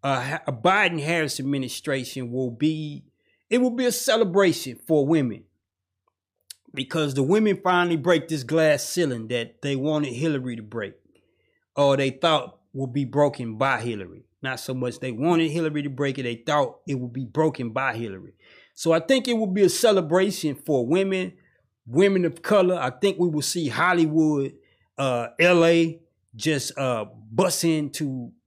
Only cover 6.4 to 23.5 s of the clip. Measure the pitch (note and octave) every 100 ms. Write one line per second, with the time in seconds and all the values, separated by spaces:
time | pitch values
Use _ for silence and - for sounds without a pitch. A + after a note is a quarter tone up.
6.4 | _ - _ C#3 C3 E3 D3+ C3+ C3+ G3+
7.4 | G#3+ F#3+ F#3 F3+ F3 E3 C#3+ E3 - D#3
8.4 | B2 D#3+ D#3 D3 - - D#3+ A#2+ A2 B2
9.4 | A#2 _ C#3+ C#3 C#3 D3+ D3 A#2+ D#3+ C#3+
10.4 | B2+ A#2 G#2+ A2+ G2+ - _ _ _ _
11.4 | _ _ _ - C#3+ C3+ C3+ C3+ E3+ D#3
12.4 | B2 - _ C3+ C3 B2+ C3+ C#3 D3 -
13.4 | A#2 A2 C3+ B2 A#2+ G#2+ F#2 E2+ _ _
14.4 | C3+ B2+ - C3 B2 A2+ C3 A2+ D3+ F3
15.4 | D#3+ D#3 D#3+ D3 C#3+ C3 C#3+ C3+ B2 A#2
16.4 | A#2+ D3 C3 - - C3+ B2 A#2+ B2 D3+
17.4 | D#3 D3 A#2+ A2+ C3+ A#2+ A#2 F#2+ F#2+ _
18.4 | _ - _ - E3+ E3 E3 C4 B3 A#3
19.4 | G#3+ F#3 F#3+ - A#3 G3+ D#3+ F3 G3 F#3+
20.4 | D#3 C3+ - C#3 A#2+ E3+ G3 F#3+ F3+ -
21.4 | _ _ _ _ - B2 G3+ F#3+ F3 -
22.4 | - G#3+ F3+ F3+ C3 B2+ G3 D#3+ F3 D3+
23.4 | C#3